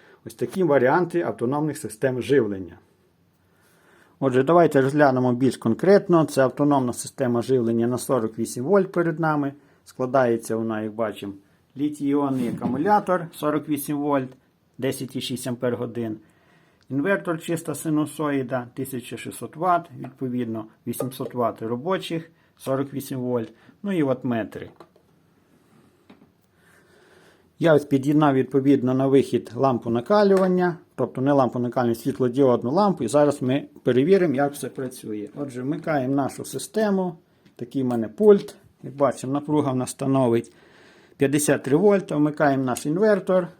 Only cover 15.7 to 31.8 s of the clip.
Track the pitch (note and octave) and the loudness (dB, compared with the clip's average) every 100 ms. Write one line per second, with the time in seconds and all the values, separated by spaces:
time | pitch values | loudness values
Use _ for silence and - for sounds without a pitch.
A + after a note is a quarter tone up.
15.7 | A#2+ A#2+ A2+ A2+ - _ _ _ _ _ | -2 -6 -6 -6 -8 _ _ _ _ _
16.7 | _ - C3+ F3 G3 F3+ E3 - E3 E3 | _ -8 -4 -2 -2 -2 -6 -4 -6 -6
17.7 | D3+ D#3+ D3+ D3 - D3 C#3 A#2+ B2+ A#2+ | -6 -2 0 -2 -4 -2 -2 -2 -6 -6
18.7 | - C3 B2 - A#2 A#2+ - A#2 D3+ F3+ | -10 -8 -10 -10 -12 -12 -12 -14 -4 0
19.7 | F3 E3 B2+ C3 - C3 B2 A2+ A2+ G#2+ | 0 -2 -14 -16 -8 -6 -4 -4 -6 -10
20.7 | _ - A#2 C3 - B2 B2 A2+ G#2 A2+ | _ -8 -6 -6 -6 -8 -2 -2 -2 -6
21.7 | B2 D#3+ F#3 - E3 - _ _ _ - | -6 -4 -4 -4 -8 -10 _ _ _ -4
22.7 | C3+ C#3 C3+ - C3+ B2 A#2+ A2+ - - | -4 -4 -8 -8 -6 -2 -2 -4 -12 -20
23.7 | _ G3+ F#3 C3+ B2+ C3 A#2 G2 E2+ F2+ | _ -4 0 0 0 -2 -2 -4 -10 -16
24.7 | - - _ _ _ _ _ _ _ _ | -20 -20 _ _ _ _ _ _ _ _
25.7 | _ _ _ _ - _ _ _ _ _ | _ _ _ _ -20 _ _ _ _ _
26.7 | _ _ _ _ _ _ _ _ - D3 | _ _ _ _ _ _ _ _ 0 4
27.7 | D3 - C3+ C3 D3+ D3 C3+ B2+ C#3 C3+ | 4 4 0 2 4 4 4 2 2 4
28.7 | C3+ B2+ C3 C3+ C3+ A#2+ A#2 - A#2+ C3+ | 4 2 0 4 4 4 -2 -4 -2 0
29.7 | A#2 A#2 A#2 A#2+ G#3 G3+ F#3+ F#3 F3+ F3+ | 0 -2 -2 2 4 4 4 4 2 0
30.7 | D#3 - - B2 - C3+ C#3+ A#2+ B2 A#2+ | -2 -8 -6 -4 -2 2 4 2 0 -2
31.7 | C3 | 0